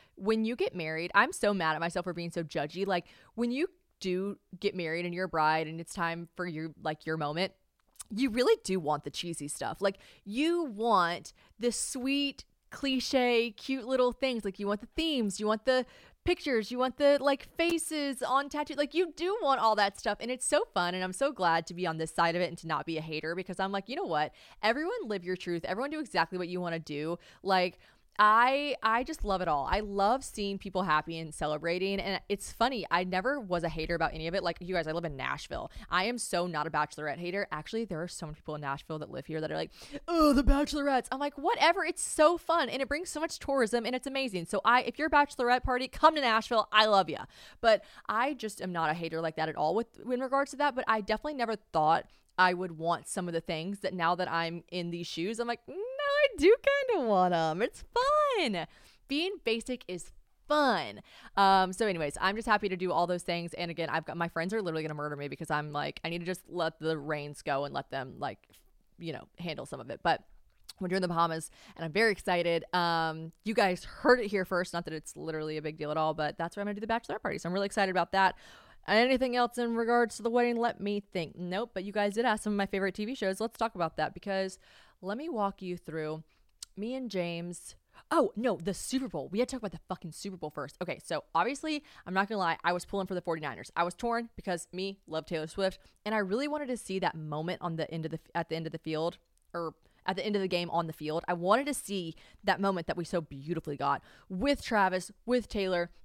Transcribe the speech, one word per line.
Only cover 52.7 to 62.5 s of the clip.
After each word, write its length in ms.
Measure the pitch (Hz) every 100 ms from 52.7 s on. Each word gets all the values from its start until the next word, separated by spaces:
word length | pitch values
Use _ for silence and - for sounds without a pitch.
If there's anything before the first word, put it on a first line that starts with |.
| 160
want 300 | 165 170 139
some 180 | - 180
of 80 |
the 60 | 165
things 400 | - 165 165 202
that 140 | -
now 200 | 185 165 175
that 140 | 185
I'm 340 | 165 165 170 -
in 200 | 180 175
these 160 | 170 170
shoes, 320 | - 175 226
I'm 80 | 240
like, 180 | 240 -
"No, 80 |
I 540 | 339 466 523 571 571 571 440
do 180 | 311 480 - 554 523
kinda 180 | 415 240
want 260 | 196 180
'em." 280 | 175 160 160
It's 220 | 233 - - - 523 605 587 480
fun. 280 | 302 185 156 - - _ -
Being 300 | 277 349 392
basic 400 | - 226 220 247 -
is 260 | 180 - - - _ -
fun. 540 | 302 285 196 127 104 - - - -
Um, 360 | 196 190 185
so 140 | 185 220
anyways, 300 | 175 147 -
I'm 160 | 190 208
just 120 |
happy 200 | 233